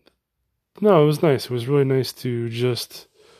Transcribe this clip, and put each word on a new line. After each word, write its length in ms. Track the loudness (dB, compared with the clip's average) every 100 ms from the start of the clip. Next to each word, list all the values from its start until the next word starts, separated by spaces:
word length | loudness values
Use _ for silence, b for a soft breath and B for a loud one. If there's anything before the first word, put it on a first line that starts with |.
| _ _ _ _ _ _ _ -2
no, 220 | 4 4
it 20 | 4
was 180 | 2
nice. 220 | 0 0 -2
It 60 |
was 160 | -6 -2
really 180 | 0 2
nice 260 | 0 -2
to 360 | -6 -8 -6 -6
just, 580 | -4 -2 -2 -8 -16 -20 b b b